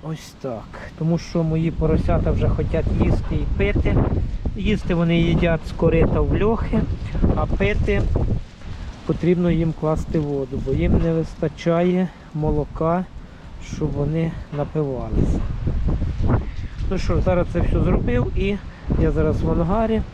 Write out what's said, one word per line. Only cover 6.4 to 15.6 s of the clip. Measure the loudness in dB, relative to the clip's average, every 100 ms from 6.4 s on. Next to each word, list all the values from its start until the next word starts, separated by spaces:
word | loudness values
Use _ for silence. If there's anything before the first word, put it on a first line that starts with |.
льохи, | 2 2 0 0 0 -2 -4 2 2 2
а | 0
пити | 0 0 2 2 2 2 0 0 -2 -4 -14 -14 -12 -12 -12 -6
потрібно | -2 2 2 2
їм | 2 0 0
класти | -2 -2 0 -2
воду, | -2 -4 -4 -4 -2
бо |
їм | 0 4 4
не | 4
вистачає | 0 -2 -2 -4 -2 0 2 2 2 0 -4 -10
молока, | -4 0 0 -2 -2 0 0 -2 -10 -16 -16 -16 -14 -12 -4
щоб | -4
вони | -2 -2 0 -2 -4 -10 -8
напивалися. | -4 -2 -4 -4 -4 0 2 2 -2 -2